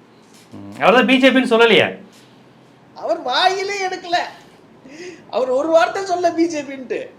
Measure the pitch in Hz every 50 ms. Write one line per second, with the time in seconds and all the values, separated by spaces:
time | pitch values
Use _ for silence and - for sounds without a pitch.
0 | _ _ _ _ _ _ - - - _ - - - - - - 139 180 220 254
1 | 254 - 269 254 262 262 220 262 247 208 226 220 233 233 196 147 110 92 92 -
2 | - - - - - - _ _ _ _ _ _ _ _ _ _ _ _ - -
3 | 196 262 339 339 277 247 254 302 370 381 381 392 381 403 403 392 381 370 370 349
4 | 359 349 339 330 285 - - - - - - - _ _ _ _ - 262 285 320
5 | 359 359 330 - - - - 214 254 254 254 269 311 320 320 330 349 359 - 392
6 | 392 370 349 349 359 339 320 330 339 330 320 294 269 277 277 269 254 220 202 151
7 | 123 - -